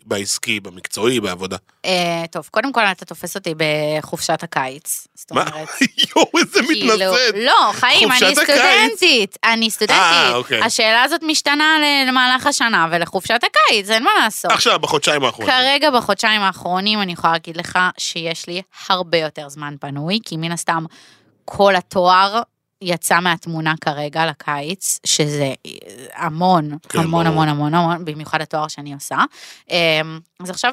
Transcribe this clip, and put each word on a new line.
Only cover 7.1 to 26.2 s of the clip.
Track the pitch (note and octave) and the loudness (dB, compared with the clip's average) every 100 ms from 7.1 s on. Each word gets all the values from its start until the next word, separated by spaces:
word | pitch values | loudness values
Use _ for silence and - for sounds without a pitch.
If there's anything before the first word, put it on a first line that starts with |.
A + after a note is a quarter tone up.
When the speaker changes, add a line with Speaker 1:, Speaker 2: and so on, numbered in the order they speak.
| A#3 B3 G3+ | 2 2 2
Speaker 2:
לא, | B3 G4+ A#3 | 4 4 4
חיים, | - B3 D#4+ F#4 | 2 2 4 4
Speaker 1:
חופשת | B3+ | 4
Speaker 2:
אני | F#3 | 4
Speaker 1:
הקיץ. | C#4+ D#4+ | 4 4
Speaker 2:
סטודנטית, | C#4 C4+ G4 A4+ G#4+ F4+ B3+ G3 - | 4 4 4 2 2 2 4 0 0
אני | A3 A3+ A3+ | 0 2 0
סטודנטית. | - G#3 F3 | -2 2 4
Speaker 1:
אה, | F3 E3+ C3 | 4 4 2
אוקיי. | A#2+ B2 A#2 | 0 0 0
Speaker 2:
השאלה | - - A3 A3+ | 0 2 2 4
הזאת | C4+ E4 | 2 0
משתנה | D#4 D#4 C#4+ D4 D#4 D#4 | -2 -2 0 2 2 4
ל-, | D4 C#4+ C4 | 2 2 2
למהלך | B3+ B3+ B3+ C#4+ | 2 2 2 0
השנה, | C#4+ A#3+ F#3+ E3 | 0 0 2 0
ולחופשת | E3+ E3+ - - A#3 | 0 -2 -4 -2 0
הקיץ, | G#4 D5+ D5+ A3+ G3 | 2 2 4 2 0
אין | A3 | 0
מה | D#4 G#4 | 2 2
לעשות. | A3+ - - | 2 -2 0
Speaker 1:
עכשיו, | A3 A#3 - | 2 2 2
בחודשיים | - D3+ E3+ D3 | 0 0 2 2
האחרונים. | B2+ - A2 | 0 0 0
Speaker 2:
כרגע, | B3+ C4 C#4+ D4 | 2 2 2 2
בחודשיים | B3 G#3 G3 A3 G#3+ | 2 0 0 0 2
האחרונים, | F#3+ F3 F3 F#3 G#3 G#3+ | 0 -2 -4 -2 0 -2
אני | F#3+ | -2
יכולה | E3 E3+ | -2 0
להגיד | E3 E3+ E3 | 0 -4 -10
לך | E3+ F3+ F3+ - | -4 -2 -2 -2
שיש | - F3 E3 E3 - | -8 -6 -8 -8 -8
לי | F3 - - - | -10 -12 -18 -2
הרבה | F#3 F3 E3 | -2 2 0
יותר | D#3 D#3 C#3+ | 0 -6 -14
זמן | D3 D3 C#3+ | -12 -12 -10
פנוי, | C#3+ C#3 D#3 A3 | -10 -6 -4 -4
כי | - D#3+ | -4 -8
מן | E3 | -6
הסתם, | E3+ - E3 D#3+ - - _ _ _ | -4 -2 -4 -4 -14 -20 _ _ _
כל | - - G3 F#3 | -12 2 4 4
התואר | - F#3+ F3+ F#3 G3 A3 A#3 _ _ _ | 0 2 4 4 4 0 -4 _ _ _
יצא | F#3 E3 - F3 | -6 -4 2 2
מהתמונה | F3+ E3 E3+ D#3+ D#3 D#3 | 2 -2 -4 -4 -2 -2
כרגע | D#3+ C#3+ D3 D#3 E3 | -2 -4 -6 -2 -4
לקיץ, | C#3+ - D3 D3 F#3+ - - - | -4 -6 -6 -6 -8 -6 -6 -2
שזה | - D3 D3 C#3 - - - - A2 C3 | 0 0 -2 -4 -6 -14 -20 -20 -20 -18
המון, | A#2+ | -10